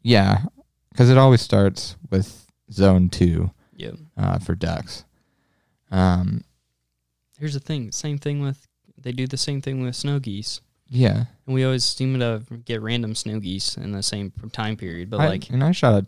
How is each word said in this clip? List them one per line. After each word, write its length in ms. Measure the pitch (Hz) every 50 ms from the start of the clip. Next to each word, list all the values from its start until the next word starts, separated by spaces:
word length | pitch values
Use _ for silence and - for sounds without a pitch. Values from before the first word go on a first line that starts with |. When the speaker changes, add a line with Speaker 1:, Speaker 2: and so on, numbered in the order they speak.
| _
Speaker 1:
yeah, 400 | 117 120 104 98 98 104 101 123 - - _ _ _ _ _ _ _ _
'cause 160 | - 123 120
it 80 | 131 131
always 220 | 135 135 127 117
starts 560 | - - - 101 101 98 92 - - - - - - -
with 360 | 95 95 95 - - - _ _ _ _ _ _
zone 380 | 107 107 98 98 92 92 90 90
two, 400 | - - 90 87 82 82 85 95 - _ _ _ _
Speaker 2:
Yep. 200 | - - - - - - - _
Speaker 1:
uh, 220 | - - 50 90 92
for 160 | - - 87
ducks. 500 | 90 - 82 82 82 - - - - - _ _ _ _ _ _ _ _ _ _ _ _ _ _ _ _ _
Um, 540 | 95 95 92 92 87 90 90 95 101 - - _ _ _ _ _ _ _ _ _ _ _ _ _ _ _ _ _ _ _
Speaker 2:
Here's 160 | 147 156 139
the 60 | 139
thing. 300 | 139 - 160 143 120 107
Same 260 | - - - 151 147 139
thing 220 | - 147 147 143
with, 260 | 143 139 139 - _ _ _ _ _ _ _
they 140 | - 131 127 123
do 140 | 127 131
the 100 | 127 139
same 240 | 131 - - 143 135
thing 220 | 135 139 135 131 127
with 140 | 123 123
snow 240 | - - 143 143 143
geese. 400 | 131 113 98 101 107 - - - - _ _ _ _ _
Speaker 1:
Yeah. 360 | 127 123 127 107 98 110 120 120 - _ _
Speaker 2:
And 80 | - 131
we 100 | 131 131
always 180 | 131 131 127 120
seem 360 | - - - 131 131 131 127
to 220 | 120 117 113 107 113 - 117 117 120
get 160 | - 117 110
random 340 | 107 110 117 120 117 107 107
snow 240 | - - 110 107 110
geese 360 | 101 92 92 95 - - -
in 140 | - - 98 104
the 100 | 98 98
same 280 | - - 104 101 95
p-, 180 | - - - 107
time 260 | - - 110 107 110
period. 340 | 104 - 90 85 85 90 98
But, 100 | 110 107
Speaker 1:
I, 80 | 151 156
Speaker 2:
like, 220 | - 185 - -
Speaker 1:
and 140 | - 127 139
I 80 | 160 180
shot 280 | - - 123 107 101 95